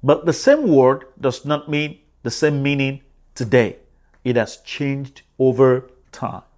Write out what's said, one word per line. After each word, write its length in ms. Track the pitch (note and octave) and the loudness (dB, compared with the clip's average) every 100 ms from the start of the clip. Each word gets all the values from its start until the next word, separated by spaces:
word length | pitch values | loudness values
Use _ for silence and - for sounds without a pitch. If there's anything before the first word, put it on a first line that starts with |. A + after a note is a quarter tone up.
But 220 | C3 - E3+ | 2 0 0
the 80 | |
same 340 | D3+ - D4 C4 | -2 2 2 4
word 380 | C#3+ B2+ C3 - _ | 4 4 2 -6 _
does 280 | C3+ A#2+ C#3 | -6 -6 -4
not 240 | D3 C#3+ | -6 -4
mean 300 | D3 D3+ D3+ _ _ | -6 -6 -10 _ _
the 80 | A#2+ | -10
same 300 | - D3+ C#3+ | -2 -2 0
meaning 400 | C#3 C#3+ C3+ C#3 _ _ _ - | -2 -2 -4 -6 _ _ _ -10
today. 420 | A#2+ B2 G#2+ - _ _ _ _ B2 | 0 2 0 -4 _ _ _ _ -4
It 100 | A#2+ | -2
has 220 | A2 - | -2 -8
changed 640 | - - C#3+ C#3 C#3 - _ _ | -18 -8 -6 -6 -10 -18 _ _
over 500 | C3 A#2+ C3 B2+ C3 _ _ | 0 4 4 4 -4 _ _
time. 320 | - - - _ | -12 -12 -12 _